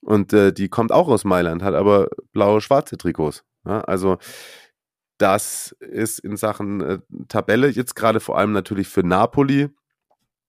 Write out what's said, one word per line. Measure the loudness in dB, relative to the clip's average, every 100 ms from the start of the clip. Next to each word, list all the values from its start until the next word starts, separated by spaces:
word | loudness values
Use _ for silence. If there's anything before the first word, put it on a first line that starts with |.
Und, | 0 0 4
äh, | 4 4
die | 2 -2
kommt | -2 2
auch | 2 4
aus | 2
Mailand, | 2 0 0 -2
hat | -2
aber | 0 4 4 2 -4 -10
blaue-schwarze | 0 2 2 2 0 0 -6
Trikots. | -6 -4 -4 -6 _ _ -6
Ja, | -6
also | -4 -2 0 0 -4 -20 -20 -20 _ _ _ _ _ -2
das | 0 2 -2 -10 -14 -16
ist | -12 -4 -4 -4
in | -10 -6
Sachen, | -4 -4 -6 -6
äh, | -4 -6 -8 -16 -6
Tabelle | -4 0 2 2
jetzt | 0 -6 -2
gerade | 0 0
vor | -2 -2
allem | 0
natürlich | -2 -4 -6 -4
für | -2
Napoli, | 0 2 2 2 0 0 -2 -6 _ _ _ _ _ _